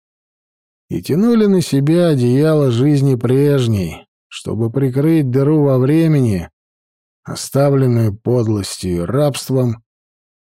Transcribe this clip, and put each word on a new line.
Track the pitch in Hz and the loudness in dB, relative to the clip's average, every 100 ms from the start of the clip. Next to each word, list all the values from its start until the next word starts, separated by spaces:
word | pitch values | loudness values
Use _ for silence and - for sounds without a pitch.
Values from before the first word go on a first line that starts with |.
| _ _ _ _ _ _ _ _ - | _ _ _ _ _ _ _ _ -10
и | 82 | -8
тянули | - 156 233 233 208 | -4 0 2 2 2
на | 190 | 2
себя | - 139 143 170 175 | 0 0 2 2 2
одеяло | 139 123 131 156 156 139 | 2 2 2 2 2 2
жизни | 117 143 143 139 | 2 2 2 2
прежней, | 123 117 135 147 143 117 104 85 73 - _ _ | 0 0 2 2 2 0 -2 -4 -8 -18 _ _
чтобы | - - 101 113 | -14 -8 -6 -4
прикрыть | 131 135 131 156 165 131 | -2 -2 0 0 0 0
дыру | 131 139 156 | 0 2 2
во | 143 131 | 2 2
времени, | 131 160 165 147 120 92 82 _ _ _ _ _ _ _ | 2 2 2 2 0 -2 -6 _ _ _ _ _ _ _
оставленную | - - - 135 143 139 131 117 110 | -14 -12 -4 0 2 2 2 2 0
подлостью | 101 110 123 113 104 98 - 92 87 | -2 -2 0 0 -2 -4 -8 -4 -4
и | |
рабством, | 85 131 147 - - 131 123 113 _ _ _ _ _ _ | -2 -2 -2 -2 -4 -2 -2 -4 _ _ _ _ _ _